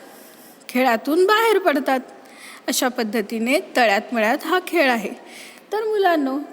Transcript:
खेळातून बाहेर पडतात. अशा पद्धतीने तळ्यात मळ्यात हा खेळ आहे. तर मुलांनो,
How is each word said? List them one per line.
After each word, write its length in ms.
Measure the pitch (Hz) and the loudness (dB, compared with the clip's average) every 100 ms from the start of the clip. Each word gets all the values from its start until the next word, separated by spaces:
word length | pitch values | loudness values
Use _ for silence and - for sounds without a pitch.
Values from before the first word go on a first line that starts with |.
| - - - - - - - | -20 -20 -20 -20 -20 -20 -6
खेळातून 560 | 247 254 226 - 320 | 0 2 2 0 2
बाहेर 340 | 381 427 453 403 | 4 4 4 2
पडतात. 420 | 370 285 269 262 - - - - - - - | 2 0 0 -2 -4 -18 -20 -20 -20 -12 -6
अशा 200 | 269 262 | -2 -2
पद्धतीने 720 | 240 226 233 208 226 226 285 - 269 | -2 -4 -4 -4 -4 0 0 0 2
तळ्यात 240 | 226 202 214 | 2 2 0
मळ्यात 260 | 233 214 285 | -2 0 0
हा 140 | - 370 359 | -2 -2 0
खेळ 240 | 349 277 | 0 2
आहे. 200 | 233 202 - - - - - - | 2 -2 -10 -18 -20 -20 -20 -8
तर 120 | 415 | -4
मुलांनो, 540 | 440 427 381 330 269 277 294 | -2 2 2 2 0 -4 -8